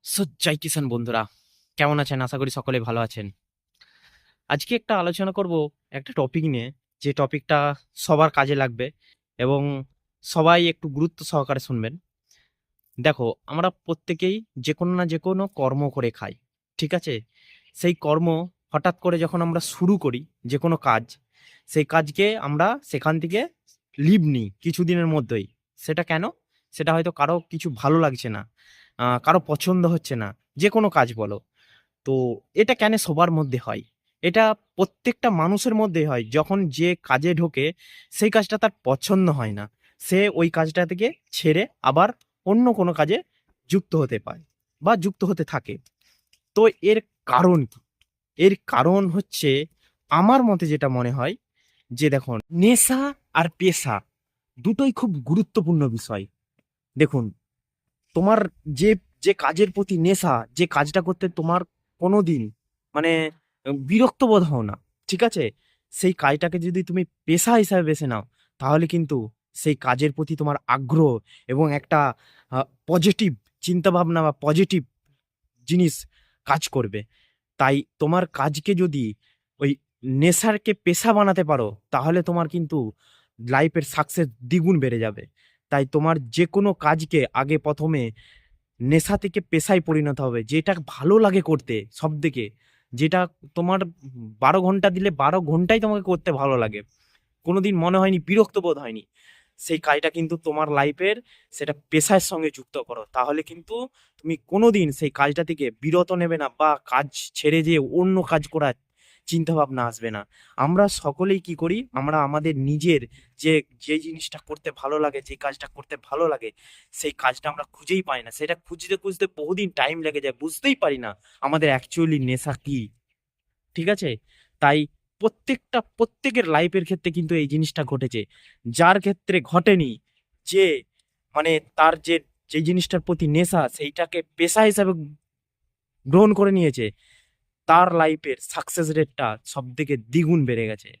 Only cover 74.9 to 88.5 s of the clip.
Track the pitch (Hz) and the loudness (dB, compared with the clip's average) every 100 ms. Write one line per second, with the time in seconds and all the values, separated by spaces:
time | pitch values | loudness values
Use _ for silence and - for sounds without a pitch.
74.9 | _ _ _ _ _ _ _ 123 175 170 | _ _ _ _ _ _ _ -2 2 2
75.9 | - - _ _ _ - 143 - 139 110 | 0 -16 _ _ _ -4 -4 -2 -4 -4
76.9 | 104 104 _ _ _ _ - 135 139 - | -6 -12 _ _ _ _ 0 2 2 -4
77.9 | _ 156 175 180 - 143 147 - 180 180 | _ 0 0 -2 -2 -4 -2 -2 0 0
78.9 | 143 113 104 _ _ _ _ 143 139 _ | -2 -6 -8 _ _ _ _ -2 -2 _
79.9 | _ 127 131 165 170 226 208 - 208 - | _ -4 2 4 4 0 0 -2 -2 0
80.9 | 175 226 208 202 185 156 139 107 101 _ | 2 4 4 4 2 0 0 -2 -6 _
81.9 | 135 147 175 170 170 156 175 156 156 110 | -2 0 0 0 -2 -2 -4 -4 -4 -4
82.9 | - _ _ _ _ 120 135 160 170 143 | -8 _ _ _ _ 0 2 2 0 -4
83.9 | - 151 - 151 - 123 175 165 175 131 | -4 -2 -2 -4 -6 -2 0 2 2 2
84.9 | 117 110 101 - _ _ _ _ 143 135 | -2 -4 -6 -18 _ _ _ _ 0 2
85.9 | 156 156 160 120 131 170 196 202 185 151 | 0 2 0 -2 -2 0 2 0 0 0
86.9 | 160 160 160 131 - 139 151 151 147 156 | 0 0 0 0 -2 0 -2 -2 -2 -2
87.9 | 151 117 110 _ _ _ | -2 -4 -8 _ _ _